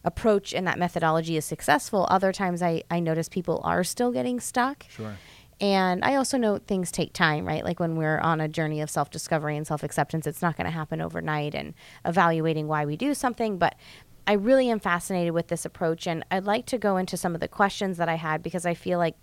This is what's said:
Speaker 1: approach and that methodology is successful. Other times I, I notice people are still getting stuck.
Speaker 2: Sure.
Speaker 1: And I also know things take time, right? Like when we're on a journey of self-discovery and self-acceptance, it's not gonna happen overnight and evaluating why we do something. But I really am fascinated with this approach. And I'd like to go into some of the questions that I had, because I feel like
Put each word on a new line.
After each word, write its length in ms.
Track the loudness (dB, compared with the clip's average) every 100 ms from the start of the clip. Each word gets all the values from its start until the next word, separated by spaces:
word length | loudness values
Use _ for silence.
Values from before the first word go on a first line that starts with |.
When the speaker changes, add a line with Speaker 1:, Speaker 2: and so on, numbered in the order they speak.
Speaker 1:
approach 500 | -4 0 2 2 2
and 120 | -2 -2
that 120 | 0
methodology 580 | -2 2 2 2 0 -2
is 80 |
successful. 600 | -2 -4 2 2 4 0 4
Other 240 | 4 2
times 300 | 0 -2 0
I, 200 | 0 0 0
I 120 | 0
notice 280 | 2 0 -2
people 320 | -4 -2 -2
are 180 | 0 0
still 280 | 0 0 0
getting 260 | 0 -2 -2
stuck. 460 | -2 0 0 -4 -16
Speaker 2:
Sure. 280 | -10 -10 -10 -18 -20 -20 -4
Speaker 1:
And 440 | 2 4 4 2
I 100 | 2
also 240 | 2 2 2
know 200 | 2 0
things 340 | -2 -2 -2
take 200 | -2 -4
time, 320 | 2 2 2
right? 200 | -2 -2
Like 160 | -2 -2
when 160 | -2 0
we're 240 | 0 2
on 200 | 2 2
a 60 | 0
journey 320 | -2 -2 -2
of 100 | -4
self-discovery 680 | -2 -4 -6 -2 -2 -2 -4
and 100 | -4
self-acceptance, 580 | -4 -2 -2 -2 -2 -4
it's 140 | -2
not 160 | -4 -2
gonna 140 | -4
happen 300 | -4 -6 -6
overnight 540 | -4 -4 -4 -4 -4
and 200 | -6 -10 -14 -20 -8
evaluating 640 | -2 4 4 4 0 0 -2
why 160 | -2 -2
we 100 | -2
do 160 | -2
something. 460 | 0 -2 -2 -4 0
But 160 | 0 0 -20 -20 -20 -6 0
I 60 |
really 360 | 2 6 6 6
am 80 | 0
fascinated 540 | 0 -2 0 0 2
with 140 | 0 -2
this 160 | -6
approach. 420 | -6 -2 -2 -2 -4
And 180 | -4 -2
I'd 140 | -2
like 220 | 0 -2 -2
to 120 | -2
go 180 | 0 0
into 200 | -2 -4
some 180 | -4
of 60 | -4
the 80 | -6
questions 480 | 0 0 2 -4 -2
that 120 | -2
I 60 |
had, 260 | -2 -2 -4
because 240 | -4 -4
I 100 | -2
feel 260 | -2 -2 0
like 160 | 0 -2